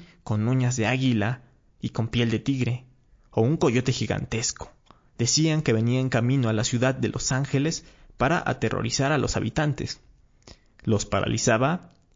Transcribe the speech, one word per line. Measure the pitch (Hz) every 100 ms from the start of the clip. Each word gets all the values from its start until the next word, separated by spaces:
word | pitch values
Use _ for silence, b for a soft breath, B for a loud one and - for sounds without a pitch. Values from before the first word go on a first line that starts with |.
| B B
con | - 107 110
uñas | 131 127 120
de | 110
águila | 131 131 113 101 123 - _ _ -
y | -
con | - 113
piel | 120 117
de | 110
tigre, | - 135 117 123 - _ _ - -
o | -
un | 143 165
coyote | 170 117 127
gigantesco. | 123 113 101 - 113 120 - - - _ b b -
Decían | 120 - 160 156
que | 156
venía | 110 117 127
en | 131
camino | 123 120 139 117
a |
la | 110
ciudad | - 120 127 131
de | 117
Los | - -
Ángeles | 131 143 135 151 165 b b b -
para | 127 170
aterrorizar | - - - - 123 - 139
a | 147
los | - -
habitantes. | 110 - 151 131 - - - - _ _ - B B B
Los | - 104 -
paralizaba | 101 - 113 - 110 135 175 - - _